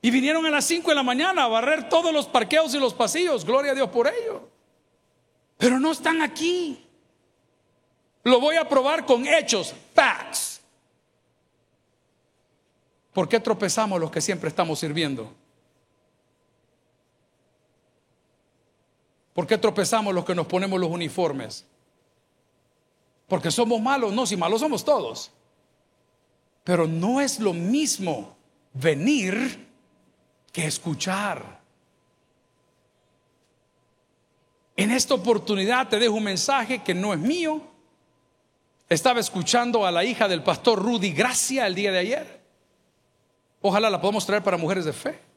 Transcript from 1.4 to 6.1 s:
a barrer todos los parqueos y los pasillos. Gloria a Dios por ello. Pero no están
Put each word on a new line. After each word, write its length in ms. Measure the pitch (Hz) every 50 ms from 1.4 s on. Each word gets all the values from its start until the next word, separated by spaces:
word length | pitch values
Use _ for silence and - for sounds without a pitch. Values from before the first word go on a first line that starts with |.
| 269
a 40 | 240
barrer 400 | 220 226 233 269 311 311 - -
todos 240 | 349 330 339 330
los 140 | 320 294 277
parqueos 480 | - - 247 226 185 302 311 320 302 233
y 60 | 285
los 160 | 269 240 -
pasillos. 500 | - 240 202 - 311 359 349 294 226 156
Gloria 280 | 160 240 269 277 285 269
a 20 |
Dios 140 | 269 269 190
por 180 | - 247 233 285
ello. 420 | 453 480 466 453 403 - - - _ _ _ _ _ _ _ _ _ _ _ _ _ _ _ _ _ _ _ _ _ _
Pero 220 | - 247 247 262
no 120 | 269 320
están 320 | 320 - - 320